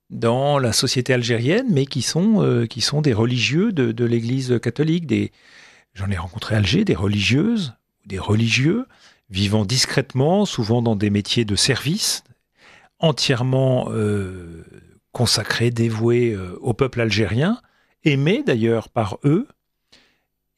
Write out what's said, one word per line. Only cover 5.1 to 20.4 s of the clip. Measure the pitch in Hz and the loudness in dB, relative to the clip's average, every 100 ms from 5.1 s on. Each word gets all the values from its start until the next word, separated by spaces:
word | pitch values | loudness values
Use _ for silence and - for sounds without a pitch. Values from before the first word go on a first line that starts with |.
| 107 101 - _ - - - _ | 0 -2 -6 _ -20 -20 -20 _
j'en | 95 98 | -8 -4
ai | 92 | -4
rencontré | 87 - - 107 | -6 -10 -4 0
à | |
Alger, | 95 151 208 | 2 2 2
des | 101 | 0
religieuses, | 98 104 101 123 214 233 151 - _ _ - | 0 0 2 2 2 0 -4 -10 _ _ -12
des | 95 | -8
religieux, | - 107 117 113 139 220 254 _ - _ _ | 0 0 2 2 2 0 -4 _ -20 _ _
vivant | 98 101 107 | -2 0 0
discrètement, | 98 127 - - 131 127 143 190 202 | 0 0 0 -2 -2 0 2 2 0
souvent | - 104 120 | -2 0 2
dans | 117 104 | 2 0
des | 104 | 2
métiers | 101 98 - 110 | 0 0 0 0
de | 98 | 0
service, | - 123 135 202 - - - _ _ _ - - _ _ | 0 0 -2 -2 -4 -6 -10 _ _ _ -20 -20 _ _
entièrement, | 165 139 - 120 127 131 131 127 - | 0 0 0 0 2 2 2 2 0
euh, | 113 104 104 95 92 85 82 - - - _ _ | -2 0 0 -4 -10 -14 -18 -20 -20 -20 _ _
consacrés, | - 120 - 107 - 123 | -2 0 0 -2 -2 0
dévoués, | 117 117 110 117 120 120 | 0 -2 0 0 2 0
euh, | 101 92 92 | -2 -8 -8
au | 127 | -6
peuple | 117 131 123 | -2 -2 0
algérien, | 113 101 101 110 165 240 - _ _ _ | 0 0 0 0 0 -2 -6 _ _ _
aimés | 160 139 143 233 | 0 2 2 0
d'ailleurs | 277 127 113 113 - | 0 0 2 0 -2
par | - 101 113 | -4 -4 -2
eux, | 143 165 285 _ _ _ _ _ _ _ _ _ | 2 2 0 _ _ _ _ _ _ _ _ _